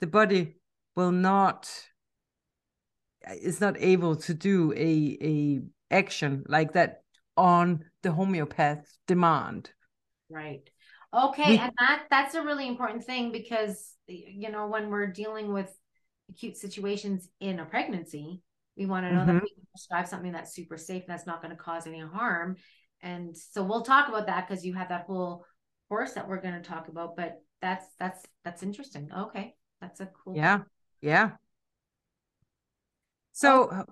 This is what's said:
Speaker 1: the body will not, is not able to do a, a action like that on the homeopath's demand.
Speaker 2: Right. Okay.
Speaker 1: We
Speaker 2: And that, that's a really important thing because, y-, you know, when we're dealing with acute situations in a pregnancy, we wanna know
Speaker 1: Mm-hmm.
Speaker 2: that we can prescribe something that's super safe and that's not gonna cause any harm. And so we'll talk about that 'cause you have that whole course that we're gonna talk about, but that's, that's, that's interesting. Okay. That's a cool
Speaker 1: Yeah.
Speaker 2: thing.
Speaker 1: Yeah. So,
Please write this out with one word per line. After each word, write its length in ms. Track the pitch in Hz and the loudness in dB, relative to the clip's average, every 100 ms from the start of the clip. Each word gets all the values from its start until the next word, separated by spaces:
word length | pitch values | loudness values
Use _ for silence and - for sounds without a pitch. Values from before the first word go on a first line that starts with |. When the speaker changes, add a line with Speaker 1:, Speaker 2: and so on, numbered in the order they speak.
Speaker 1:
the 60 | 170 | 0
body 500 | 202 214 190 160 - _ _ _ | 4 6 4 0 -6 _ _ _
will 180 | - 180 | 0 2
not, 580 | 180 185 196 190 - - - - _ _ _ _ _ _ _ _ _ _ _ _ _ - 92 | 4 4 4 4 2 -10 -16 -18 _ _ _ _ _ _ _ _ _ _ _ _ _ -18 -8
is 200 | 117 170 | -6 0
not 160 | 202 - | 0 2
able 360 | 185 185 170 156 | 4 6 4 0
to 180 | - | -2
do 380 | 160 196 190 160 | -2 2 4 4
a, 440 | - 165 156 147 - | 2 2 2 2 0
a 380 | 156 151 147 139 - _ - | -2 0 2 0 -4 _ 0
action 540 | 190 196 - 147 139 - | 0 2 -2 -2 -2 2
like 240 | 151 156 | 2 4
that 280 | 180 156 - _ _ _ - | 4 2 0 _ _ _ 4
on 480 | 180 175 175 165 - _ | 6 8 6 2 -4 _
the 80 | 185 | -2
homeopath's 880 | 160 196 180 147 - 147 147 - _ - | 0 2 0 0 2 2 2 -8 _ 0
demand. 640 | 180 170 147 - - - _ _ _ _ _ _ | 4 6 4 0 -8 -14 _ _ _ _ _ _
Speaker 2:
Right. 400 | 160 151 139 _ _ _ - - | -14 -12 -14 _ _ _ -20 -4
Okay. 380 | 233 262 262 294 | 2 2 4 6
Speaker 1:
We 60 | 220 | 6
Speaker 2:
And 140 | 240 - | 4 2
that, 280 | 247 285 - | 2 2 2
that's 240 | 277 285 | 2 2
a 80 | 330 | -2
really 240 | 294 285 262 | -4 -4 -4
important 360 | 240 233 233 | -4 -4 -6
thing 280 | - 254 233 | -8 -6 -4
because, 640 | 220 - 226 208 185 - - - | -6 -6 -4 -4 -6 -12 -20 -20
y-, 160 | 180 190 | -18 -16
you 220 | 196 214 | -12 -8
know, 160 | 208 208 | -6 -4
when 240 | 220 208 | -4 -4
we're 160 | 208 196 | -4 -4
dealing 460 | 180 214 220 208 | -4 -8 -6 -4
with 200 | 196 190 - _ _ _ _ _ | -4 -4 -10 _ _ _ _ _
acute 280 | 180 226 - | -14 -14 -12
situations 720 | 196 202 202 202 202 190 - - | -14 -8 -4 -4 -4 -6 -6 -10
in 180 | 190 180 | -6 -6
a 60 | |
pregnancy, 800 | 160 233 - 185 165 147 147 185 _ _ _ - | -4 -4 -4 -6 -8 -12 -12 -16 _ _ _ -8
we 100 | 196 | -6
wanna 260 | 185 180 | -4 0
know 80 | 180 | 2
Speaker 1:
Mm-hmm. 60 | 151 | 4
Speaker 2:
that 140 | 175 | 4
we 80 | 208 | 2
can 120 | _ - | _ -20
prescribe 360 | - - 175 180 | -20 -8 -6 -4
something 240 | 185 180 | -8 -10
that's 220 | 170 - | -10 -12
super 220 | - 170 160 | -16 -14 -14
safe 280 | - 185 | -12 -12
and 60 | 180 | -10
that's 160 | 170 175 | -12 -10
not 140 | 165 | -12
gonna 160 | 165 165 | -12 -14
cause 300 | - 165 165 | -10 -10 -10
any 140 | 160 | -14
harm. 560 | 160 190 233 170 175 185 _ _ _ _ | -12 -6 -4 -2 -4 -8 _ _ _ _
And 360 | 180 175 175 165 | -12 -12 -12 -16
so 260 | - 208 | -12 -6
we'll 220 | 190 226 | -4 -2
talk 240 | 247 269 285 | 2 4 4
about 180 | 220 185 | 0 -2
that 200 | 180 185 | -4 -4
'cause 180 | 185 | -8
you 100 | 180 | -8
have 140 | 185 180 | -8 -6
that 160 | 175 175 | -8 -6
whole 400 | 185 180 175 - _ _ _ - | -6 -6 -8 -16 _ _ _ -8
course 260 | 214 262 | -6 -6
that 140 | - 190 | -8 -8
we're 120 | 185 | -8
gonna 220 | 185 175 | -8 -10
talk 260 | 175 165 - | -10 -14 -12
about, 280 | 165 170 - | -12 -12 -8
but 240 | 165 - _ _ | -10 -10 _ _
that's, 240 | 185 190 - - | -6 -6 -10 -10
that's, 260 | 185 - - _ | -8 -10 -20 _
that's 180 | 170 175 | -16 -10
interesting. 480 | 190 208 269 143 147 180 | -10 -10 -12 -14 -12 -10
Okay. 380 | 208 196 220 _ _ - | -10 -10 -14 _ _ -20
That's 200 | 180 - | -20 -16
a 60 | 190 | -18
cool 300 | _ - 151 | _ -10 0
Speaker 1:
Yeah. 220 | 160 202 | 2 2
Speaker 2:
thing. 80 | - _ _ _ | 0 _ _ _
Speaker 1:
Yeah. 280 | 147 165 214 - _ _ _ _ _ _ _ _ _ _ _ _ _ _ _ _ _ _ _ | 2 4 2 -2 _ _ _ _ _ _ _ _ _ _ _ _ _ _ _ _ _ _ _
So, 380 | - 277 262 - 190 - | 2 6 8 6 0 -10